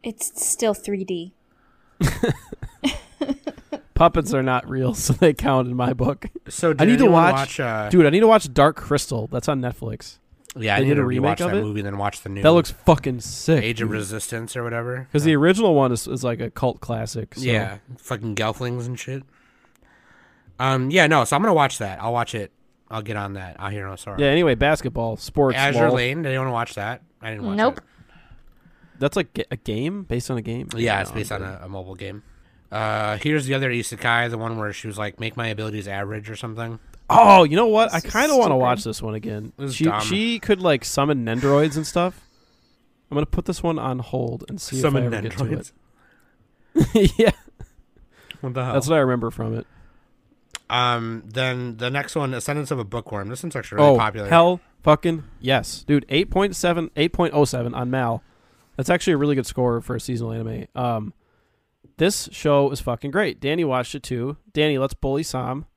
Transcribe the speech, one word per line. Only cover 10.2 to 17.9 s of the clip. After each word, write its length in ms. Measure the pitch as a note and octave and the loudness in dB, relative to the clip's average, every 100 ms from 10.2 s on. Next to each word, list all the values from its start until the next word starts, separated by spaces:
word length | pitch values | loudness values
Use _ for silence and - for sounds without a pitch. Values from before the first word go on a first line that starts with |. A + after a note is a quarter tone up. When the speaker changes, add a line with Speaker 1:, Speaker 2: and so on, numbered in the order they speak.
| _ _ _ C3 | _ _ _ -6
Speaker 3:
Yeah, 200 | A2 G2+ | 0 2
Speaker 2:
They 60 | |
Speaker 3:
I 20 | |
need 40 | C3+ | 4
Speaker 2:
did 80 | C#3+ | 4
a 20 | |
Speaker 3:
to 40 | B2+ | 2
Speaker 2:
remake 320 | B2+ C3+ - | 2 0 0
Speaker 3:
rewatch 60 | |
Speaker 2:
of 60 | F3 | 0
Speaker 3:
that 40 | G3+ | 0
Speaker 2:
it? 40 | |
Speaker 3:
movie 180 | G#2+ G#2 | -2 -4
and 60 | G2+ | -4
then 100 | G2 | -4
watch 220 | G2+ - | -4 -4
the 60 | G#2+ | -10
new 140 | G2 | 2
Speaker 2:
That 100 | D3 | 6
looks 180 | E3+ - | 6 4
fucking 480 | - - D3 C#3 B2 | 0 4 4 2 -6
sick, 420 | - - - D#3 | -8 -8 0 2
Speaker 3:
Age 180 | A2 A2+ | 2 -2
of 80 | A2+ | -4
Speaker 2:
dude. 80 | G#2+ | -4
Speaker 3:
Resistance 600 | G2 G#2+ - A#2 A2+ B2 | -6 -8 -8 -10 -10 -8
or 60 | |
whatever. 440 | A#2 A#2 A#2+ B2+ C3 | -6 -6 -6 -10 -2
Speaker 2:
'Cause 100 | D3 | 0
the 60 | D3+ | 4
Speaker 3:
Yeah. 40 | D3+ | 6
Speaker 2:
original 380 | D#3+ F#3+ G#3+ | 6 6 4
one 160 | D3+ C3 | 4 4
is, 140 | A#2+ - | 0 -4
is, 140 | C3 | -6
like, 160 | B2 A#2 | -4 -4
a 100 | A#2 | -8
cult 300 | - B2+ - | -2 -4 -4
classic, 540 | - A2+ A2+ A#2+ G2+ - | -8 -8 -6 -10 -10 -6
so. 60 | |
Speaker 3:
Yeah, 360 | B2+ A2+ F#2+ G2 _ | -2 -2 -2 -10 _